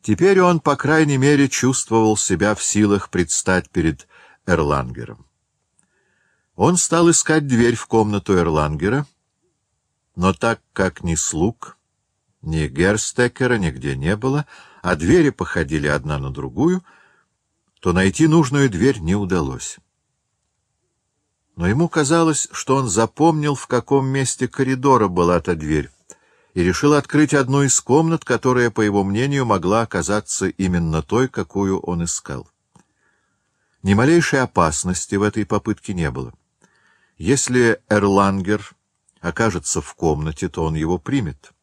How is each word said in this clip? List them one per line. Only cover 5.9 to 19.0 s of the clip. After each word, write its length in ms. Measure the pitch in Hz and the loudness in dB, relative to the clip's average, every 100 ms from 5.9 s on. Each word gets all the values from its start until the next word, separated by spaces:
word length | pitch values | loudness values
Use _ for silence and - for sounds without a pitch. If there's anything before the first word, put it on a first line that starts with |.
| _ _ _ _ _ _ | _ _ _ _ _ _
Он 220 | - 117 180 | 0 2 2
стал 320 | - 165 170 | 0 2 4
искать 380 | 165 - 156 143 | 2 2 0 2
дверь 280 | 120 120 | 2 2
в 120 | 117 - | 0 0
комнату 500 | 113 107 101 - 92 | 0 2 -2 0 0
Эрлангера, 680 | 82 78 76 76 92 135 147 _ _ _ _ _ _ _ _ _ _ | 2 0 -2 -2 -2 -2 -4 _ _ _ _ _ _ _ _ _ _
но 180 | - 92 | -2 -2
так 280 | 95 117 113 _ | 0 -2 -2 _
как 300 | - 92 - | -2 -2 -2
ни 120 | 85 | -4
слуг, 600 | 80 - 78 95 - - - _ _ _ _ _ _ | -4 -4 -2 -2 -2 -20 -20 _ _ _ _ _ _
ни 260 | 78 80 76 | -6 -4 -4
Герстекера 920 | - 92 107 - - 123 - 127 120 | 0 0 0 -4 -2 -2 0 -2 0
нигде 380 | 175 64 69 | -2 -4 -8
не 200 | 67 76 | -4 -4
было, 300 | 107 131 143 - - - _ | -4 -2 -4 -6 -16 -20 _
а 140 | 90 | -4
двери 360 | 85 87 175 151 | -2 2 4 2
походили 560 | - - 87 73 76 73 | -2 -6 -4 -2 -2 -2
одна 300 | 73 69 73 | -2 -4 -6
на 140 | 67 | -6
другую, 500 | 67 67 - 156 185 _ _ _ _ _ _ _ _ _ _ | -8 -10 -2 0 0 _ _ _ _ _ _ _ _ _ _
то 100 | 92 | -2
найти 340 | 87 95 - | 2 0 2
нужную 440 | 156 165 131 143 135 | 4 4 2 2 2
дверь 300 | 90 127 | 2 0
не 160 | 110 | 0